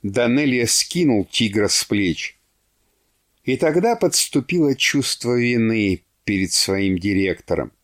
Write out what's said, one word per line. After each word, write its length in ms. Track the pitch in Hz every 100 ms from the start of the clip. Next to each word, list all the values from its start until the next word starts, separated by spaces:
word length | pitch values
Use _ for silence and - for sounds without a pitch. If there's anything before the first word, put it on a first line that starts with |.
Данелия 600 | 101 104 120 131 147 123
скинул 600 | 117 - - 170 160 110 92
тигра 420 | - 113 107 104
с 160 | -
плеч. 540 | - 104 92 78 - _ _ _ _ _ _ _ _ _ _ _
И 140 | - 131
тогда 380 | 165 160 220 233
подступило 760 | 175 - - 143 131 175 147
чувство 640 | 131 - 139 131 - 120 123
вины 680 | 120 120 113 113 101 90 _ _
перед 280 | - 98 92
своим 440 | - - 98 98 92
директором. 760 | 101 98 95 85 - 82 60 _